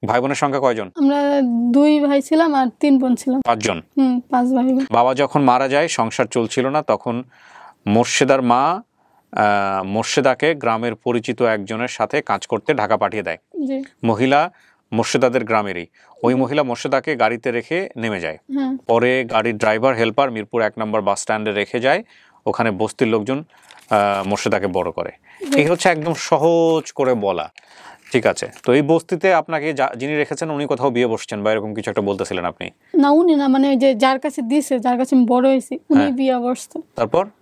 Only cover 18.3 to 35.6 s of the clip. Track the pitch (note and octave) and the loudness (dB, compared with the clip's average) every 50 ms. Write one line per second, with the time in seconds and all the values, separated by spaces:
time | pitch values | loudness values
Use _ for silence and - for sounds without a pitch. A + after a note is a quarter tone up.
18.3 | D#2 D#2 _ _ C4+ C#4 C4+ C4 C4+ C4 _ - A#2 A#2 A#2 B2 B2+ C3 B2+ A2+ | -8 -10 _ _ -6 -4 -4 -4 -4 -6 _ 0 2 2 4 2 2 0 -2 -2
19.3 | A#2 A2 G#2+ A2+ A2+ G#2 A2 A2 G#2+ A2 A2+ C3+ C3 A2+ A#2 A2+ G#2+ - C#3+ C3+ | -2 -2 0 0 -2 0 0 0 0 2 2 0 2 2 0 0 2 0 0 0
20.3 | A#2 A2 G#2+ G#2 - A#2+ A2 G#2+ - - A2+ G#2+ G#2+ A2 G#2 G2 G2+ - - - | 0 -6 -10 -6 -2 -2 -2 -2 -2 -4 -6 -2 -2 -2 0 0 -2 -2 -2 -4
21.3 | A2 G#2+ G#2+ A2 G2+ G2+ G2+ - - B2 A2+ C3 D3+ F#3 A#3 _ _ _ _ _ | -4 -2 -2 -2 -2 -2 -2 -2 -4 -2 0 0 0 0 -2 _ _ _ _ _
22.3 | _ _ _ A2 G2+ - A#2 A2+ G#2 F2+ G#2+ G#2+ - - C3+ A2+ A2 A2+ G#2 G#2 | _ _ _ -6 -2 0 0 -2 0 -2 -4 -4 -2 -2 0 0 2 0 0 -2
23.3 | C3 C#3 D#3+ _ _ _ _ _ - - - _ A2 G#2 G2+ G2+ G2+ G2 G2 G2 | -4 -6 -6 _ _ _ _ _ -20 -20 -6 _ 0 2 2 2 2 0 -2 -2
24.3 | G#2 G2+ - A#2+ A#2+ G2+ F#2 G2+ F2+ F#2 F2+ F2 E2 - E2+ - - _ _ _ | -4 -2 0 0 -2 0 -2 -2 -2 -2 -4 -4 -4 -6 -8 -8 -10 _ _ _
25.3 | - - G4+ D4+ C4+ C#4 D3 D#3 F3 E3+ - F#3+ F3 D#3 D3+ E3+ D#3+ - - - | -18 -14 -8 -2 0 2 2 2 2 2 2 0 0 0 -2 -4 -4 -4 -2 -2
26.3 | - D3 C#3+ E3 E3+ E3+ E3 E3 E3 D#3+ D3 - - - C#3+ B2+ B2+ A2+ G2+ G2 | 0 2 2 2 4 4 4 2 2 0 -2 -6 -4 -2 0 0 0 0 0 -2
27.3 | F#2 E2+ D#2 D#2 _ - _ _ - - - - - _ _ - - B2+ A2 A2 | -2 -2 -4 -8 _ -20 _ _ -20 -20 -20 -20 -20 _ _ -2 -2 2 2 2
28.3 | F2+ - - - - - _ - B2 C#3 D3+ C#3 D#3+ E3 E3 _ F#3+ E3 - F#3+ | 0 0 -4 -10 -12 -8 _ 2 2 4 4 4 2 0 0 _ -6 0 2 2
29.3 | F#3 E3 D3+ - E3 D#3 D3 D#3 D#3 C3 C3+ C3+ - A#2+ B2 C#3+ D3+ D3+ D3 - | 2 2 0 0 -4 -4 -4 -4 -2 -2 -2 -2 -2 -6 -6 -4 -2 -2 -2 -2
30.3 | D3+ C3+ E3+ D#3+ D3+ C#3+ D3 C#3 D3 A#2+ B2 C#3 B2 A#2+ B2 A#2+ A2+ G#2+ - - | -4 -6 -6 -6 -4 -6 -4 -4 -4 0 0 0 2 2 0 0 0 -4 -6 -8
31.3 | A#2 G#2 G2+ G#2+ A2 A2 G2+ G#2+ G#2 A2 - - G2 A2+ G2+ G2 G2+ F#2+ F#2+ - | -8 -4 0 0 0 0 -2 -6 -8 -6 -6 -4 -4 -2 -2 -2 -2 -2 -4 -6
32.3 | G2 F2+ F2 F2 E2+ _ F#2 F2+ _ _ _ _ _ F4+ C#4 C#4+ C#4+ D#4 F4 F4+ | -4 -4 -4 -6 -6 _ -12 -14 _ _ _ _ _ 2 4 4 4 4 4 4
33.3 | D#4+ C#4+ C#4 C#4 C4 C4+ C4+ C#4 C#4 B3 B3 C#4 C4 G#3+ A#3+ C4 C4+ C4+ - D#4 | 2 2 2 2 2 2 2 2 2 2 2 2 2 4 2 2 2 0 -2 -6
34.3 | C4+ - B3+ A3+ C4 D4+ - - C#4 B3 A3+ B3+ B3 A#3+ C4 B3+ - C4 B3 A3 | -6 -6 -4 0 0 0 0 0 -4 -2 0 -2 0 0 -2 2 4 2 4 4
35.3 | B3 B3 B3 C4+ C4+ C4 | 2 2 4 4 2 2